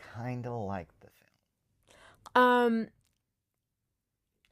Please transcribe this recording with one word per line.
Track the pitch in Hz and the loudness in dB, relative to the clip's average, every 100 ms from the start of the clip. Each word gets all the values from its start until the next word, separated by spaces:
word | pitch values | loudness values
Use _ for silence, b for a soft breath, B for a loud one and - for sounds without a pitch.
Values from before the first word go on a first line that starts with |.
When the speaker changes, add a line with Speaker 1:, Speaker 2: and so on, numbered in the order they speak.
| - | -16
Speaker 1:
kinda | 117 120 123 123 | -10 -8 -6 -6
like | 120 98 98 82 _ | -6 -6 -6 -10 _
the | - _ _ _ _ _ _ _ _ b b b - | -20 _ _ _ _ _ _ _ _ b b b -2
film. | 254 | 4
Speaker 2:
Um, | 247 247 240 226 220 _ _ _ _ _ _ _ _ _ _ _ _ _ _ _ _ | 4 4 2 0 -6 _ _ _ _ _ _ _ _ _ _ _ _ _ _ _ _